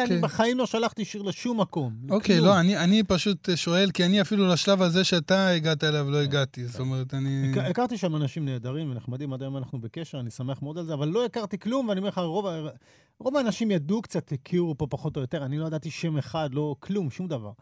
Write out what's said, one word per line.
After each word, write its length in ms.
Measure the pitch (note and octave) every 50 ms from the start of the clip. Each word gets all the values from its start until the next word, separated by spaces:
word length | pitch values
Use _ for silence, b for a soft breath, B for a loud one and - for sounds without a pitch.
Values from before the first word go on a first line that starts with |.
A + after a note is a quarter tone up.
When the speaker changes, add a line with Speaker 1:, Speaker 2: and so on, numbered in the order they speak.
| B3
Speaker 1:
אוקיי. 120 | A#3+ F3+
Speaker 2:
אני 80 | E3+ E3
בחיים 360 | D3 - - A3+ A#3+ B3 B3+
לא 80 | A#3+
שלחתי 380 | - - A3+ A#3 G#3+ - - G3+
שיר 180 | - - G#3 G3+
לשום 380 | F#3+ E3+ - - B3 A#3+ A3
מקום, 320 | F#3 - - E3+ C3+ A#2+ A2 A2+ B2+ C#3
Speaker 1:
אוקיי, 240 | F#3+ G#3+ - - F#3+
Speaker 2:
לכלום. 120 | E3+ D#3+ F#3+
Speaker 1:
לא, 120 | G3+ F3
אני, 160 | E3 F#3 G#3 D3
אני 240 | E3+ F3 G3+ A3 G#3
פשוט 460 | - F#3+ D#3+ - G#3 F#3+ - - F#3+ F3
שואל, 360 | - - E3+ E3+ F#3 G3+ G3
כי 140 | - - F3
אני 160 | F3 G3 G#3
אפילו 280 | F3+ - G#3+ G3+ G3 F3+
לשלב 340 | F3 D3 - G3+ G3 F#3 F#3+
הזה 220 | F3 E3 F#3 F#3
שאתה 440 | - F#3 E3+ D3 - F#3 F#3+ G3 F#3
הגעת 360 | F3 E3 D#3 D#3+ D#3 C#3+ D#3+
אליו 260 | D#3 D3+ D3 C#3+ C#3
לא 60 | C#3+ D3
Speaker 2:
כן. 40 | C#3+
Speaker 1:
הגעתי, 420 | - D3 C#3+ C3+ C3 - B2 B2
זאת 140 | A#2+ A#2 B2+
אומרת, 340 | B2+ C3 C3 C3 B2+ B2+ C#3+
אני 380 | C3+ C3+ C3+ C3+ C3+ C#3 C3+ C3+
Speaker 2:
הכ-, 60 | C3+
הכרתי 360 | C3 F#3 F3 A#3 B3 A#3+ B3 G3
שם 180 | F#3+ F3 D#3
אנשים 280 | D3+ D3 B2+ - E3+ D3+
נהדרים 460 | C3+ C3 A#2+ A2+ B2+ C3+ D#3 E3 C#3+
ונחמדים, 420 | B2+ A#2 - B2 B2 C3 D3 C#3 C3
עד 100 | B2+ C3+
היום 140 | C3+ C3+
אנחנו 240 | C#3 B2+ - - B2
בקשר, 400 | A2+ A2+ - E3 E3 - - C3+
אני 100 | B2 A2+
שמח 320 | - - B2+ C3 C3+ - C#3+
מאוד 160 | C#3+ D#3 F3
על 60 | E3+
זה, 100 | D#3+ D#3
אבל 140 | C#3 D3 D3+
לא 160 | F3 A#3 B3
הכרתי 340 | A3+ - A#3 G#3 F3+ G#3 F3
כלום, 300 | - G#3 B3 C#4 B3+ G#3+
ואני 100 | G3+ F#3
אומר 100 | G3 G3+
לך, 100 | - F#3+
רוב 280 | F3+ D#3+ D#3+ G#3 G3+
ה-, 80 | F#3+ E3 D#3+ D3+ D3 - - b b b b b b b b
רוב 180 | - B3+ C#4
האנשים 340 | C#4+ B3 A3 G3+ - A#3 G#3+
ידעו 320 | G3 E3 C#3+ D#3 G#3 A3+ G3
קצת, 300 | - - E3+ - - D3+
הכירו 460 | B2 - - F3 F3 F3 E3 D3 -
פה 80 | D#3
פחות 300 | B2+ D3 - - D#3 -
או 40 | C#3+
יותר, 240 | C3 B2 - D#3 C#3
אני 140 | C3 C#3+ D3+
לא 80 | D#3+
ידעתי 240 | D#3+ D#3+ D3+ - D#3+
שם 260 | - - - E3 D#3
אחד, 380 | C#3+ - - - D#3+ D#3 C#3 B2+
לא 220 | D3 D3+ D3+ C#3 -
כלום, 300 | - - G3 G#3 F3 C3
שום 180 | - - F#3 F3
דבר. 240 | D3+ A#2 G#2+ G#2 A2 -